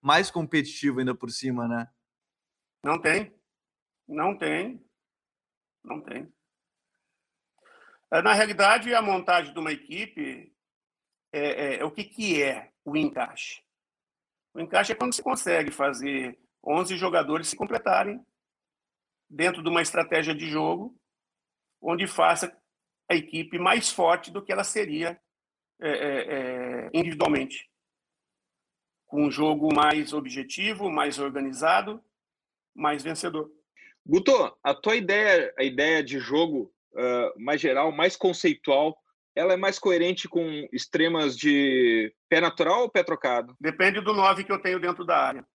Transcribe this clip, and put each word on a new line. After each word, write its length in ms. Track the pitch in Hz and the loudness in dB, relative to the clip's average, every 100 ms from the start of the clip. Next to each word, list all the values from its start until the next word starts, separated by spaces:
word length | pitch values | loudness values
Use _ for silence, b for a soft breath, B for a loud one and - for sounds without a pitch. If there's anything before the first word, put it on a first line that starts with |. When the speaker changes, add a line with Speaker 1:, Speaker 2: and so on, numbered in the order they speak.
Speaker 1:
mais 260 | 139 160 190 | 4 4 2
competitivo 680 | 180 156 160 139 - 143 127 | -4 -2 -2 -2 -4 -2 -2
ainda 160 | 127 | -4
por 160 | 120 120 | -4 -8
cima, 380 | - 131 123 117 | -8 -6 -4 -4
né? 200 | 117 117 _ _ _ _ _ _ _ _ _ | -4 -6 _ _ _ _ _ _ _ _ _
Speaker 2:
Não 180 | 143 160 | -4 -2
tem. 320 | 160 180 208 _ _ _ _ _ _ _ - | 0 0 -4 _ _ _ _ _ _ _ -12
Não 280 | 147 175 202 | -4 -2 -2
tem. 480 | 160 156 208 254 _ _ _ _ _ _ _ _ _ _ | -4 -4 -6 -12 _ _ _ _ _ _ _ _ _ _
Não 160 | - - | -14 -14
tem. 280 | - 127 156 _ _ _ _ _ _ _ _ _ _ _ _ _ b b b b b | -12 -14 -14 _ _ _ _ _ _ _ _ _ _ _ _ _ b b b b b
É, 100 | 160 | 2
na 120 | 196 | 4
realidade, 600 | 208 214 190 202 226 226 | 4 2 4 6 6 4
a 80 | 233 | 0
montagem 520 | 208 190 185 175 147 | 2 0 2 2 0
de 80 | 151 | -8
uma 100 | 156 | -6
equipe, 840 | 147 - 170 220 - 139 127 - _ _ _ _ _ _ _ _ | -8 -10 -12 -10 -10 -10 -10 -20 _ _ _ _ _ _ _ _
é, 420 | 147 147 - 143 | -4 -4 -2 -4
é, 40 | 131 | -4
é 60 | |
o 80 | 151 | -6
que 100 | 180 | -8
que 400 | 202 - 208 156 | -12 -6 -2 0
é 300 | 139 117 - _ | 0 -2 -12 _
o 120 | - 151 | -4 -2
encaixe? 680 | 151 131 120 - - - _ _ _ _ _ _ _ _ _ | -2 -2 -6 -8 -12 -14 _ _ _ _ _ _ _ _ _
O 60 | - | -12
encaixe 320 | 165 208 202 | -2 0 0
é 60 | 220 | -2
quando 180 | 247 | -2
se 80 | 240 | -2
consegue 480 | - 262 180 170 147 | -2 -2 0 0 0
fazer 680 | - 143 123 139 135 127 - _ _ | -2 -2 -2 -6 -6 -6 -12 _ _
onze 320 | - 156 180 180 | -2 -2 -2 -2
jogadores 500 | 185 170 147 156 160 | 0 0 0 -2 -4
se 80 | |
completarem 680 | - - 226 - 185 196 240 _ _ _ _ _ _ _ _ _ _ _ | -6 -4 -2 2 2 0 -6 _ _ _ _ _ _ _ _ _ _ _
dentro 320 | 147 175 175 | -2 -2 0
de 60 | 170 | 0
uma 140 | 170 | 0
estratégia 520 | 165 175 160 160 156 | 0 0 0 0 -2
de 160 | 151 160 | -4 -4
jogo 480 | 151 156 175 226 _ _ _ _ _ _ _ _ _ | -2 -2 -4 -8 _ _ _ _ _ _ _ _ _
onde 280 | - 170 175 | -4 -4 -4
faça 520 | - 165 165 175 _ _ _ _ _ - | 2 4 4 -2 _ _ _ _ _ -2
a 60 | |
equipe 440 | 170 156 160 160 175 | -2 0 -10 -8 -2
mais 320 | 185 233 - | 2 2 0
forte 400 | - 165 175 180 | 2 2 2 -2
do 120 | 185 | -12
que 100 | 196 | -4
ela 120 | 190 | -4
seria, 540 | 196 220 190 151 165 170 _ _ _ _ _ _ | -2 -2 -4 -4 -6 -8 _ _ _ _ _ _
é, 80 | 160 | -4
é, 1000 | 143 147 139 - 139 127 127 123 123 - | -2 -2 -4 -4 -4 -4 -6 -6 -8 -4
é, 40 | |
individualmente, 800 | 165 170 151 160 143 135 - - _ _ _ _ _ _ _ _ _ _ _ _ _ _ | -2 -2 0 0 0 -2 -10 -18 _ _ _ _ _ _ _ _ _ _ _ _ _ _
com 180 | 147 | 0
um 60 | 147 | 0
jogo 420 | 131 156 151 151 | 2 0 2 2
mais 380 | 147 151 151 147 | 4 4 2 -2
objetivo, 800 | 151 131 127 135 196 202 196 202 | -6 -6 -10 -10 -4 -4 -4 -4
mais 280 | 202 143 139 | -2 -2 -2
organizado, 840 | 139 139 139 127 160 190 202 220 _ _ _ _ _ _ _ | -6 -4 -6 0 2 2 0 -12 _ _ _ _ _ _ _
mais 280 | - 151 147 | -4 -2 -2
vencedor. 480 | 143 156 175 156 151 _ _ b b b | -6 -6 -6 -6 -8 _ _ b b b
Speaker 3:
Guto, 500 | - 190 196 254 156 - | 0 2 6 4 4 0
a 120 | 139 | -2
tua 220 | 139 214 226 | 0 2 0
ideia, 580 | 185 208 214 180 139 - | 2 2 6 4 4 -2
a 80 | |
ideia 380 | 135 127 151 160 | -2 2 2 2
de 160 | 135 139 | 0 -6
jogo, 560 | 117 147 170 143 101 _ _ | 0 2 2 0 -6 _ _
ah, 380 | - 123 123 117 - | -4 0 0 -2 -4
mais 240 | 120 147 | -4 0
geral, 280 | 156 131 160 | 2 2 2
mais 220 | 151 180 | 2 0
conceitual, 840 | - 190 175 175 147 - 139 156 151 _ _ _ | 2 0 2 0 0 2 4 2 -2 _ _ _
ela 200 | - 175 | 0 2
é 20 | 185 | 2
mais 220 | 196 190 | 2 0
coerente 500 | 202 175 175 180 - | 2 4 2 0 -4
com 400 | 170 165 151 147 | -4 -2 -6 -8
extremas 640 | 123 - 165 165 165 147 | -10 -4 0 2 2 -2
de 800 | 123 147 143 139 131 120 113 110 _ _ | 0 2 2 4 4 4 4 0 _ _
pé 120 | 160 | 2
natural 400 | 165 - 160 208 | 2 0 2 2
ou 80 | 240 | 2
pé 120 | 196 | 2
trocado? 540 | 170 160 135 123 120 127 | 0 -2 0 -2 -4 -6
Speaker 2:
Depende 440 | 151 156 190 202 | -6 2 2 2
do 100 | 202 | -2
nove 320 | 208 196 190 | 2 2 2
que 80 | 190 | -2
eu 80 | 190 | -2
tenho 200 | 190 180 | -2 -2
dentro 240 | 175 175 | -4 -4
da 120 | 170 156 | 0 2
área. 300 | 135 135 - | 2 -4 -14